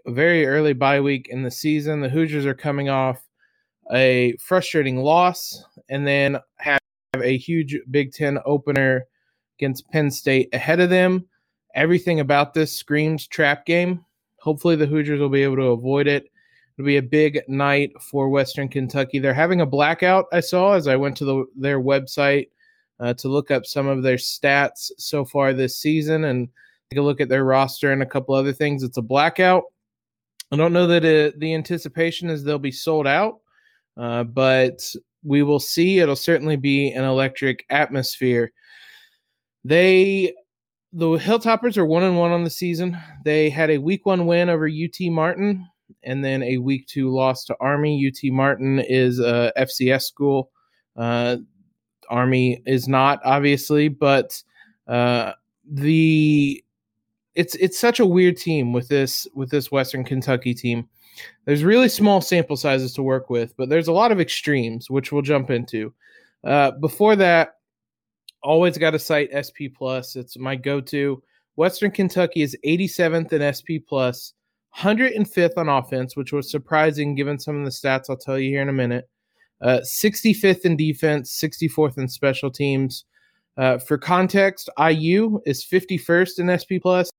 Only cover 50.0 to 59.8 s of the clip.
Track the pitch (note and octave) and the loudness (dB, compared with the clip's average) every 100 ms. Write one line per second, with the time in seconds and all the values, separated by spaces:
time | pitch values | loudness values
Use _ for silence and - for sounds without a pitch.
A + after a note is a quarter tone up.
50 | - - C#3+ C#3 C3 _ _ _ _ A#2 | -2 -2 0 0 -4 _ _ _ _ -8
51 | A#2 A#2+ A#2+ A#2+ - _ _ _ _ _ | -4 -2 -2 -4 -8 _ _ _ _ _
52 | - A#2+ B2+ B2+ B2+ B2 C3 C3+ B2+ C3+ | -4 0 2 2 2 0 -2 -2 2 2
53 | C3+ C#3+ C3 C#3 C#3+ C3+ - D3 D3+ C#3 | 2 2 0 2 2 0 0 2 2 2
54 | C#3+ C3+ - - - _ _ _ - A#2+ | 2 2 0 -10 -18 _ _ _ -6 0
55 | B2 A#2+ G2+ - _ _ D3 C#3 D3 D#3+ | 0 0 -2 -10 _ _ -12 -4 2 4
56 | D#3+ D#3 D3+ D3 C#3+ C#3 _ _ _ _ | 4 4 4 2 0 -4 _ _ _ _
57 | _ _ _ E3 E3+ - F#3 - A#3+ A#3 | _ _ _ -4 -4 -2 -2 2 0 2
58 | G3 F3+ F3+ F3 E3+ D#3 A#2+ B2 A#2+ C#3+ | 4 6 4 2 -2 -2 0 -2 0 0
59 | C3 - - C#3 C3 D3 - C#3 | 0 -4 -8 -10 -4 -4 -2 -2